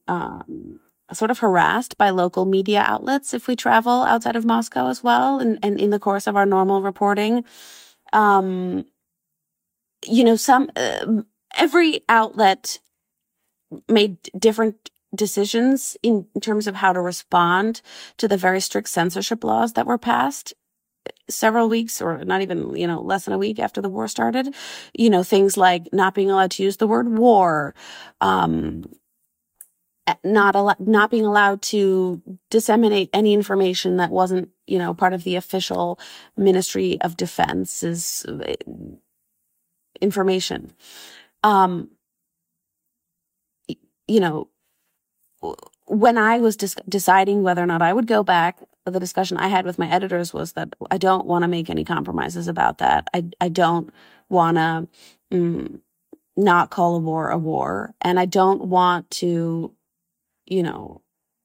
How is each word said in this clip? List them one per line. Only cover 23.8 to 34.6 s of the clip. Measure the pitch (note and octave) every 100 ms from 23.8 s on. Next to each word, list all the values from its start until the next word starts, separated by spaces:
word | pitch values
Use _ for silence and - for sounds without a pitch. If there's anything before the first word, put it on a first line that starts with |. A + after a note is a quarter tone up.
| G3
war | G3+ A3
started. | A#3 A#3 B3 C4+ - - - -
You | - A#3
know, | F#3
things | F#3 G3 G3 G3
like | F#3 F3+ E3+
not | F#3+ F#3 G3+
being | G3
allowed | F#3+ F#3
to | -
use | G3 G3
the | A3
word | A3+ A#3+ A3
war, | B3 G#3 F3 D3+ C#3+ - - - - -
um, | - - F3 D#2+ D#2 D#2+ - - _ _ _ _ _ _ - _ _ _ - E3+
not | F#3 G#3+ G3+ G3
al-, | G3+ F#3+
not | F#3+ G#3 G#3+
being | A#3 G#3+
allowed | G#3 G3+ G3+
to | - G#3+ G3 F#3+ F#3 E3+ - F#3 -
disseminate | A3+ A3+ A3 A3 G3+ F3+
any | G3+ G#3+ G#3
information | G3+ G3 F#3 F3+ F#3 F3+
that | E3+
wasn't, | F#3 F#3 F#3 - _